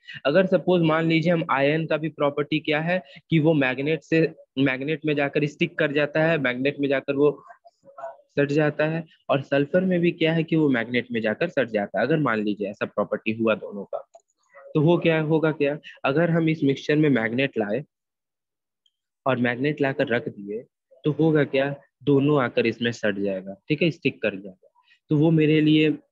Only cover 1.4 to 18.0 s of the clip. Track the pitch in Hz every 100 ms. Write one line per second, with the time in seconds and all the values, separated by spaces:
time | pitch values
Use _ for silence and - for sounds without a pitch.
1.4 | 170 131 143 160 160 151 156 147 143 143
2.4 | 143 156 151 151 165 185 - - _ 165
3.4 | 156 156 127 127 147 160 - 160 160 -
4.4 | - 131 139 127 143 156 151 147 139 127
5.4 | 151 - 175 - 151 147 147 160 160 160
6.4 | 127 123 139 143 139 135 143 139 147 143
7.4 | - - - _ - - - - _ 147
8.4 | 143 147 147 147 156 165 - _ - 139
9.4 | - 139 143 185 185 175 175 165 160 165
10.4 | 160 160 147 120 113 123 123 117 110 107
11.4 | 170 - 117 104 101 95 123 160 131 107
12.4 | 104 101 98 101 107 - 98 107 113 113
13.4 | 110 101 - 101 95 - - - _ _
14.4 | _ - - 156 156 170 165 160 151 160
15.4 | 156 151 143 156 - - 135 147 170 165
16.4 | 160 160 135 135 - 151 151 120 110 120
17.4 | 139 113 104 120 147 _